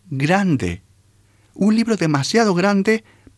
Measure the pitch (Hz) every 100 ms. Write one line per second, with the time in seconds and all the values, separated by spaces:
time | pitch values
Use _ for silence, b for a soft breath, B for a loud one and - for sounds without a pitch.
0 | - 131 143 190 196 143 90 87 - _
1 | _ b b b b - 196 220 226 214
2 | 165 147 135 220 226 175 190 202 196 220
3 | b b b